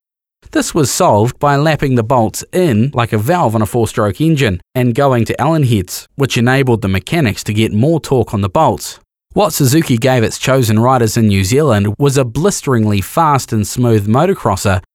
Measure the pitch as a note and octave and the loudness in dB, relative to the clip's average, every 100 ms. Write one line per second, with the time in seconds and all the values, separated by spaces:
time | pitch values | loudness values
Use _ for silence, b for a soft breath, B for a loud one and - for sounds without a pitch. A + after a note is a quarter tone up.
0 | _ _ _ _ - D#4+ A#3+ - C3+ - | _ _ _ _ -6 -4 -2 0 0 0
1 | F3 G#2+ A#2 - D3 C#3+ D#3 D3 C#3+ B2+ | 2 2 2 0 0 2 0 0 0 0
2 | A2 C3 A2 - - F3 F3+ G#2 B2+ C#3 | 0 0 0 -4 -6 0 2 2 0 0
3 | A#2 A2 A2 F3+ C3+ A2 G#2+ B2 A2 - | -2 0 0 0 0 0 -2 -2 -2 -2
4 | G#2 F#2 D#3 D3+ B2+ F2 - B2+ B2 A#2 | -2 0 0 2 0 -2 -6 -2 -2 0
5 | C#3 B2 A2 A2 C#3 D#3+ C3 A2 F2 - | 0 2 0 -2 0 0 2 0 -2 -10
6 | - - C3+ - A#2+ C3 C3 A2+ G2 F#2+ | -12 -4 -2 0 2 2 2 0 0 -4
7 | - E3+ B2 F#2 - G#2+ A2 G#2+ C#3 E3 | -2 -2 -2 -2 -4 -2 0 0 0 0
8 | - C3 G#2+ G#2+ G2 D#3+ D3+ F2 - - | 0 -2 0 -2 -2 0 0 -2 -8 -16
9 | _ _ _ F#3 G3+ - C3+ D3+ D#3 A#2 | _ _ _ -2 0 0 2 2 2 0
10 | B2+ C3 A2 - - C3+ A2+ G#2+ A#2+ C3 | 2 0 0 -2 0 0 2 2 2 2
11 | A2+ A#2+ A2 G2 F#2+ B2+ D#3 G#2 G2+ G2+ | 0 2 2 2 0 2 2 2 0 0
12 | C#3+ C3+ B2 A#2 F#3 - - A#2+ G#2+ G#2 | 0 0 -2 -2 -2 -2 -2 0 0 0
13 | F#2 - D#3+ C3+ - A2+ G#2+ - B2 A2 | -2 0 2 0 -2 -4 -4 -2 2 2
14 | G2+ A#2 F3 G3 - F#2+ G#2 F#2 - | 2 2 0 0 -2 -2 0 -2 -4